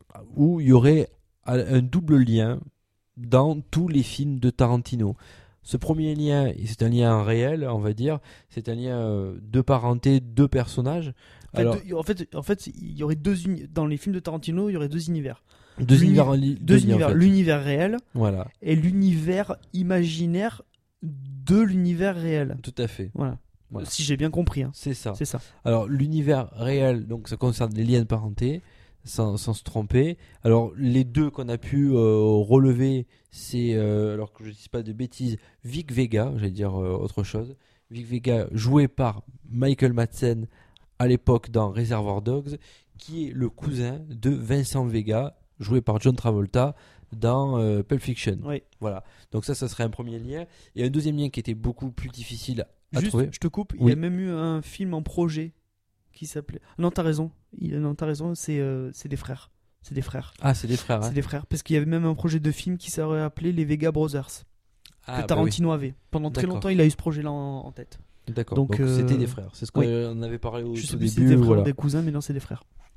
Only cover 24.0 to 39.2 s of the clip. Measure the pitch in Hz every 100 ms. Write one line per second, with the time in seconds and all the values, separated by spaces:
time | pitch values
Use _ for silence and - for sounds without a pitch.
24 | 147 135 156 160 170 139 131 - 143 127
25 | 113 101 151 131 - _ 120 113 107 139
26 | 147 156 143 139 113 110 120 139 131 120
27 | 104 117 - 117 127 117 113 107 117 123
28 | 113 110 107 101 123 165 - _ _ _
29 | - - 110 104 117 107 - 110 104 127
30 | 156 170 - - 117 117 113 90 127 127
31 | 127 127 147 139 120 117 - 143 143 123
32 | 110 107 107 107 104 131 135 120 135 131
33 | 120 _ _ - - 123 120 110 104 104
34 | 107 104 107 - 107 104 - 120 110 110
35 | 127 - 123 110 - _ 120 143 151 123
36 | 123 107 127 127 101 95 101 95 92 95
37 | 98 - 98 107 120 135 _ _ _ 117
38 | 117 120 123 117 - 110 113 147 139 -
39 | 123 107